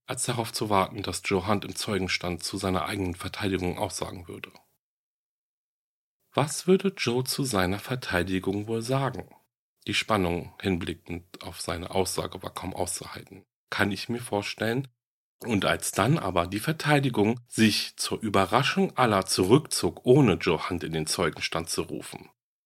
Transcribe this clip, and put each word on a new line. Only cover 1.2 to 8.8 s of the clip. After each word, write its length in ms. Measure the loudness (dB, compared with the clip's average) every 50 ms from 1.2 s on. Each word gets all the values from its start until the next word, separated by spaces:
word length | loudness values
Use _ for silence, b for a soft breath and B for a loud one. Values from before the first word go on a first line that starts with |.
| -2
Joe 200 | 0 0 0 2
Hunt 200 | 2 0 0 -2
im 100 | -6 -8
Zeugenstand 680 | -6 -4 -2 -2 0 0 0 -2 -2 -2 -4 -4 -4
zu 140 | -6 -6 -6
seiner 300 | -2 -2 0 0 0 0
eigenen 300 | -2 -2 -2 -2 -2 -4
Verteidigung 600 | -6 -8 -10 -6 -4 -2 -2 0 0 0 -2 -2
aussagen 520 | -2 -4 -4 -4 -6 -8 -8 -8 -12 -12 -14
würde. 240 | -14 -14 -14 -16 -18 -20 _ _ _ _ _ _ _ _ _ _ _ _ _ _ _ _ _ _ _ _ _ _ _ _ _ _ _ _ _ _ _ _ _ _ 0
Was 340 | 2 2 2 -2 -2 4
würde 260 | 4 4 4 4 0 -2
Joe 300 | -2 -2 0 0 0 0
zu 180 | -2 -2 -4 -2
seiner 360 | 0 2 2 2 2 0 -2
Verteidigung 880 | -4 -6 -6 -6 -4 -2 0 0 0 0 0 -2 0 -2 -2 -2 -4
wohl 140 | -4 -4 -4